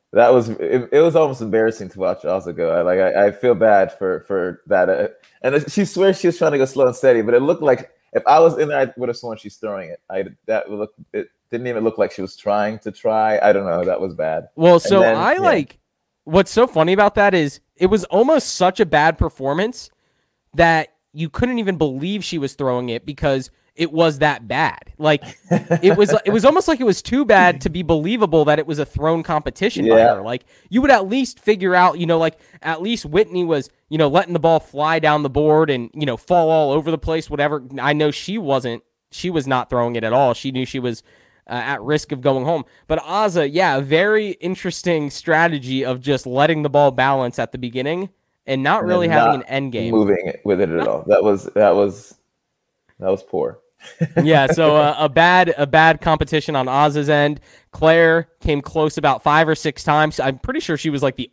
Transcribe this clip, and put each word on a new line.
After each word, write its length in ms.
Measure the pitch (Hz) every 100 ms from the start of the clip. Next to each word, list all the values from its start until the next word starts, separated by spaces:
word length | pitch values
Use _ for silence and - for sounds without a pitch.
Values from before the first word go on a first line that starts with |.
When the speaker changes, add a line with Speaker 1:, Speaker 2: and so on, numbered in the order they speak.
| _
Speaker 1:
that 220 | 104 117
was, 160 | 127 113
it, 400 | - - 127 120
it 80 | 143
was 160 | 165 160
almost 260 | 151 127
embarrassing 480 | 110 110 110 113 92
to 100 | 95
watch 220 | 90 92
Azah 320 | 76 95 87 82
go. 160 | 82
I, 100 | 85
like, 180 | 87 90
I, 280 | 92 95 101
I 40 |
feel 240 | - 123 98
bad 360 | 110 101 95 -
for, 220 | 95 80 -
for 340 | 98 90 85 -
that. 220 | 95 90
Uh, 180 | 92 101 - _ _
and 300 | 127 147 -
she 140 | 208 190
swears 340 | 175 196 180
she 80 | 175
was 100 | 165
trying 140 | 160
to 60 | 131
go 80 | 131
slow 220 | 139 127
and 80 | 120
steady, 260 | 131 117
but 120 | 107
it 60 | 120
looked 240 | 143 175
like 280 | 147 123 - _ _
if 100 | - -
I 120 | 156
was 180 | 165 135
in 100 | 151
there, 120 | 143
I 140 | 127 120
would 120 | 120
have 80 | 120
sworn 200 | 120 110
she's 180 | 107 -
throwing 340 | 110 98 82
it. 100 | - -
I, 160 | 95 92 - -
that 240 | 110 -
would 80 | 104
look, 160 | 107 _ -
it 160 | 104 - _ _
didn't 160 | 120 123
even 160 | 113 113
look 120 | -
like 140 | 85
she 100 | -
was 140 | 92 -
trying 440 | 104 104 104 110
to 120 | 110
try. 480 | - 113 110 110 107
I 120 | 104
don't 120 | 98 98
know. 200 | 85 90
That 140 | -
was 120 | 95
bad. 360 | 80 78 80 - -
Speaker 2:
Well, 180 | 170
Speaker 1:
And 80 | 170
Speaker 2:
so 160 | - 196
Speaker 1:
then, 160 | 117 113
Speaker 2:
I, 180 | 202
Speaker 1:
yeah. 60 | 339
Speaker 2:
like, 400 | 370 214 135 _ _ _ _ _ -
what's 260 | 175 185
so 160 | 220 254
funny 240 | 160 160
about 220 | 190 202 214
that 180 | 202
is 280 | 180 143 - _ _
it 100 | 185
was 160 | 208 180
almost 500 | 214 254 302 - -
such 240 | 185 185
a 40 | 180
bad 320 | 147 160 160
performance 720 | 165 - 135 156 220 - - _ _ _ _ _ _ 143
that 340 | 170 160 - _ _
you 160 | 147 165
couldn't 300 | - 247 240
even 180 | 196 170
believe 460 | 151 131 170 202
she 140 | - 165
was 160 | 139
throwing 360 | - 135 123 123
it 160 | 113 -
because 440 | 139 151 135 - _ _ -
it 160 | 165
was 280 | 160 165 139
that 280 | 151 127 113
bad. 320 | 127 156 - - -
Like, 240 | 151 147 - - _ 180 - 165
it 160 | 185 202
was, 160 | 208 220
Speaker 1:
<laughs> 40 | 196
Speaker 2:
it 40 |
was 140 | 214 254
almost 220 | 339 339
like 120 | 262
it 40 |
was 180 | 240 180
too 240 | - 254 233
bad 340 | 196 180 135
to 80 | -
be 100 | 170
believable 640 | 160 160 170 240 190 160 147
that 140 | 151
it 80 | 156
was 100 | 151
a 80 | 147
thrown 380 | - 156 165
competition 640 | 156 151 135 - 214 - 113
by 80 | 113
Speaker 1:
Yeah. 180 | 117 98
Speaker 2:
her. 60 |
Like, 240 | 107 123 - _ _
you 100 | 220
would 100 | 277
at 160 | 233 190
least 320 | 262 254 -
figure 340 | - 208 185
out, 240 | 180 180 156
you 80 | 165
know, 140 | 165
like, 180 | 165 - _ _
at 200 | 156 160
least 220 | 202 233 147
Whitney 380 | 170 214 180
was, 260 | 170 165 - _ _
you 80 | 156
know, 100 | 147
letting 260 | 170 175
the 60 | 170
ball 200 | 165 160
fly 400 | - 139 151 160
down 240 | 151 151
the 60 | 143
board 420 | 139 151 151 156
and, 180 | 127 117 151
you 100 | 143
know, 120 | 113
fall 320 | - 175 160
all 200 | 160 147
over 200 | 147 151
the 80 | 156
place, 300 | 165 160 -
whatever. 320 | 147 147 147 127 135
I 140 | 135
know 180 | 151 151
she 260 | - - 220
wasn't, 460 | 151 135 123 117 _ _ _
she 200 | - 180
was 160 | 165 135
not 240 | 127 -
throwing 240 | 123 120 120
it 80 |
at 100 | 110
all. 220 | 127 131 117
She 160 | 135
knew 140 | 127 127
she 140 | 131
was, 220 | 123 113 _ _ _ _ -
uh, 60 |
at 280 | 120 120 131
risk 300 | 117 151 -
of 100 | 135
going 240 | 135 135 135
home. 180 | 160 - _ -
But 120 | 156
Azah, 500 | 147 196 214 170 143
yeah, 260 | 160 180 135
a 40 |
very 500 | 135 160 202 214 208
interesting 760 | - 170 185 180 - 180 160 143
strategy 760 | - 170 160 170 147 123 131
of 160 | 131 127
just 280 | 131 135 127
letting 340 | 127 156 156
the 80 | 147
ball 220 | 143 143
balance 480 | 127 131 139 123 131
at 120 | 113
the 60 | 127
beginning 520 | 123 127 139 175 190 _ _ _ -
and 160 | 135
not 200 | 143 214
Speaker 1:
And 80 | 214
Speaker 2:
really 180 | 180 170
Speaker 1:
then 100 | 151
Speaker 2:
having 220 | 113 131
Speaker 1:
not 80 | -
Speaker 2:
an 40 |
end 200 | 135 139
game. 200 | 113 113
Speaker 1:
moving 400 | 110 101 90 90 - 101
with 160 | 95
it 80 | 87
at 60 | 82
Speaker 2:
No. 100 | 58
Speaker 1:
all. 180 | 65 80
That 160 | 87
was, 220 | 104 98 - 104
that 200 | 101 95
was, 420 | 101 101 - _ _ _ _ _ _ _ _ -
that 100 | 95
was 140 | 95
poor. 360 | - 85 65 - _ _ - -
<laughs> 240 | 170 165
Speaker 2:
Yeah, 240 | 151 151 135
so, 300 | 143 156 151
uh, 180 | 147 147
a 120 | 151
bad, 440 | 156 175 185 175 147
a 100 | 139
bad 320 | 156 160 156
competition 560 | 170 156 151 156 - 143
on 140 | 127
Oz's 400 | 139 151 151 143
end. 320 | 147 147 147 - _ _
Claire 580 | - 156 165 165 165 165 _
came 220 | 170 143
close 360 | - 160 156 156
about 240 | 147 120
five 240 | 151 151 160
or 60 | 156
six 280 | 156 -
times. 380 | 165 151 151 -
I'm 180 | 135 135
pretty 220 | - 294
sure 160 | - 151
she 120 | 160
was, 140 | 143
like, 140 | 139 127
the 120 | 117